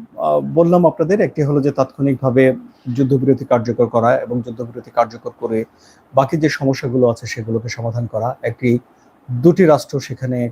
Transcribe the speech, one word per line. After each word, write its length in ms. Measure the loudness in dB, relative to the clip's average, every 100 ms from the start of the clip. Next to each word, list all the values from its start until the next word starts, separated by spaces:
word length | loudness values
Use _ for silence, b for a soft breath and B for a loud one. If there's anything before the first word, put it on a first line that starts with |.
| -14 -6
আহ, 240 | 0 0
বললাম 460 | 0 2 4 4 4
আপনাদের, 340 | 2 0 0
একটি 220 | 0 0
হলো 180 | 0 2
যে 100 | 0
তাৎক্ষণিকভাবে 800 | 0 -2 0 -2 0 2 4 4 2 -8 _ -6
যুদ্ধবিরতি 500 | -2 2 2 2 0
কার্যকর 420 | 0 0 0 -2 0
করা 300 | 2 2 0
এবং 260 | -2 -6
যুদ্ধবিরতি 480 | -6 -10 -12 -14 -6
কার্যকর 400 | -2 -2 -4 -16 -10
করে 240 | -4 -4 -4 b b b _
বাকি 220 | 0 0 0
যে 120 | 0
সমস্যাগুলো 600 | 0 -2 -2 -2 0 0
আছে, 180 | 0 -8
সেগুলোকে 420 | -10 -6 -6 -6
সমাধান 380 | -8 -6 -6 -6
করা, 300 | -4 -6 -6
একটি 360 | -8 -2 0 -2 -4 b b _ -10
দুটি 340 | 2 4 4 4
রাষ্ট্র 340 | 4 0 -8
সেখানে 500 | -8 -8 -6 -4 -4